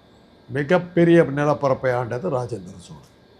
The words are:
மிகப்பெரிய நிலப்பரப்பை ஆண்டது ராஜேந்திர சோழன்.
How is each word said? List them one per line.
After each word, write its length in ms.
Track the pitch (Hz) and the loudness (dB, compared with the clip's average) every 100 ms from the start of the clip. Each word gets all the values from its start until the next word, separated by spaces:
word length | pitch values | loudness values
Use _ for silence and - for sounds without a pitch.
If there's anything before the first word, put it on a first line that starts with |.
| _ _ _ _ - | _ _ _ _ -10
மிகப்பெரிய 760 | 127 143 180 175 - 170 170 | -6 0 0 0 2 6 6
நிலப்பரப்பை 720 | 139 139 147 143 139 131 131 | 4 0 0 0 0 0 -2
ஆண்டது 360 | 123 120 123 180 | -2 -4 -6 -4
ராஜேந்திர 460 | 131 123 107 87 90 | -6 -6 -10 -14 -20
சோழன். 340 | - 76 - _ _ | -20 -20 -20 _ _